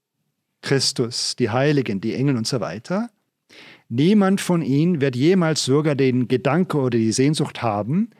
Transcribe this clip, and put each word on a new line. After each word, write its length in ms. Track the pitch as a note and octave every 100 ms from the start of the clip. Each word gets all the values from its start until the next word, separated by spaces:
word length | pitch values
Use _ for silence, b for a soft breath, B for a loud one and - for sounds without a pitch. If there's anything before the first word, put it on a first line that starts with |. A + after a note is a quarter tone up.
| _ _ _ _ _ _
Christus, 720 | - C#3 - - A#2 - - -
die 140 | A#2
Heiligen, 500 | A#2+ C#3+ C#3+ A#2 G2
die 160 | A2 G2+
Engel 220 | C#3 B2
und 100 | A2
so 140 | C3
weiter, 480 | C#3+ G3 - F#3 A#3+ _ _ _ _ B B B -
niemand 500 | A#2 D#3+ G#3+ F#3+ G3
von 220 | - F3
ihnen 400 | C#3+ C#3 E3+ E3+
wird 140 | C#3 B2
jemals 500 | D3+ F#3+ D#3+ D3+ -
sogar 280 | C#3 D#3
den 340 | C3 C3 B2 A#2+
Gedanke 500 | B2+ C3+ D#3 F#3+ D3+
oder 180 | C3 A#2+
die 140 | A2
Sehnsucht 500 | G#2+ C#3 D#3 C#3+ -
haben, 500 | A#2 G#2 G#2 E3+ A#3